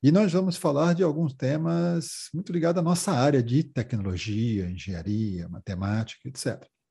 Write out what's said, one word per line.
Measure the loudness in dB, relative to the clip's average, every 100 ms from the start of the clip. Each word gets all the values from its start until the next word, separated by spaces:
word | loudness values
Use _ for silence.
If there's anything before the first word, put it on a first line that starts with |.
E | 4
nós | 6 4
vamos | 2 0 0
falar | 0 2 2
de | 4
alguns | 2 2 -2
temas | -2 -2 0 0 0 0 -2 -4 -10 -10
muito | -8 -4
ligados | 0 2 2
à |
nossa | 2 0 2
área | 2 4 4
de | 4 2
tecnologia, | 0 -4 -4 -4 -2 -4 -4 -2 0 0 -2
engenharia, | -6 -8 -8 -4 -2 -2 -4 -8
matemática, | -10 -8 -4 -2 -2 -4 -8 -14
et | -8
cetera. | -6 -8 -12 _ _